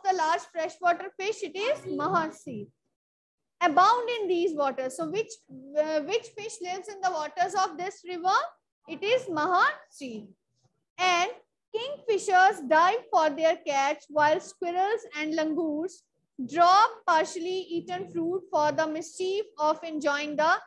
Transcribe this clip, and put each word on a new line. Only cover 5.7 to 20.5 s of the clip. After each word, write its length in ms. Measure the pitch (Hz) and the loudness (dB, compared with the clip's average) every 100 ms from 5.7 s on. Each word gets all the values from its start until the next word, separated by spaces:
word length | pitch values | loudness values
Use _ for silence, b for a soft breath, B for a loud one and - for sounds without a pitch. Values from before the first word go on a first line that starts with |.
| 294 311 311 | -2 0 -2
which 260 | 294 453 - 427 | -2 -4 -4 -14
fish 140 | 427 - | -12 -10
lives 240 | 359 381 403 | -8 -8 -10
in 120 | 392 | -4
the 100 | 370 | -2
waters 440 | 320 302 349 370 | -2 -4 -2 -2
of 220 | 381 381 311 | 0 -2 -2
this 220 | 370 - 349 | -10 -10 -12
river? 280 | 359 359 440 659 - _ _ - | -4 2 2 0 -10 _ _ -14
It 140 | 320 | -6
is 200 | 403 508 | 0 0
Mahasir. 1040 | 453 311 339 359 523 587 - - 262 214 196 _ _ _ _ _ _ - | 0 -2 2 2 2 0 -12 -14 -12 -12 -16 _ _ _ _ _ _ -2
And 320 | 370 349 392 - _ _ _ | 0 2 0 -6 _ _ _
kingfishers 920 | 440 523 587 - 403 - 370 392 381 254 | -8 -8 -6 -2 -2 4 6 6 4 4
dive 340 | 311 359 466 - | 6 6 2 0
for 180 | 370 311 | 2 2
their 260 | 285 320 339 311 | 2 2 2 -2
catch, 380 | 277 277 302 - | 0 0 -2 -2
while 300 | 302 302 311 | 2 4 4
squirrels 640 | - - 349 359 392 440 - 302 | -2 -8 -4 0 0 0 -4 -6
and 160 | 311 | -4
langurs 600 | 320 311 311 320 294 370 - _ _ _ - 240 | -2 -2 -2 -2 -4 -6 -10 _ _ _ -12 -2
drop 420 | 311 349 392 480 453 - | 4 6 8 4 0 2
partially 580 | 320 359 359 349 370 349 | 2 2 -4 -6 -6 -6
eaten 380 | 339 359 359 370 | -8 -6 -8 -6
fruit 300 | 339 330 370 - | -4 -2 -4 -2
for 180 | 320 302 | 0 2
the 160 | 285 320 | 0 -2
mischief 600 | 311 320 - 370 403 427 - | -4 -8 -6 -4 -4 -6 -2
of 240 | 302 311 | -2 -2
enjoying 540 | 330 302 285 285 302 294 | -4 -4 -2 -2 -2 0
the 240 | 311 | 2